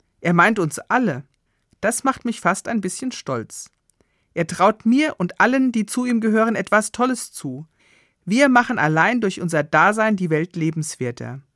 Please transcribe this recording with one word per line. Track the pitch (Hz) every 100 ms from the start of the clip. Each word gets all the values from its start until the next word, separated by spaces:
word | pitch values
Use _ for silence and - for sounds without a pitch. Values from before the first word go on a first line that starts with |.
| _ _
Er | 170
meint | 175 190 214
uns | 160 -
alle. | - 240 226 131 - _ _ _ _ _
Das | 202 233
macht | 269 254
mich | 240 220
fast | 175 196 -
ein | 226
bisschen | 185 - 254
stolz. | - - 123 104 - - _ _ _ _ _ _
Er | 170 170
traut | 180 190 214
mir | 226 254 311 -
und | 180 -
allen, | 220 262 262
die | 226 202
zu | 254 247
ihm | 233
gehören, | 220 220 226 214
etwas | 190 208 214
Tolles | - 254 247 -
zu. | - 139 127 160 _ _ _ _ _
Wir | 180 233 277
machen | 247 240 226
allein | 151 156 185 247
durch | 208 -
unser | 175 160
Dasein | 147 156 180 220 220 196
die | 180
Welt | 156 175 170
lebenswerter. | 160 160 156 - 123 120 117 131 -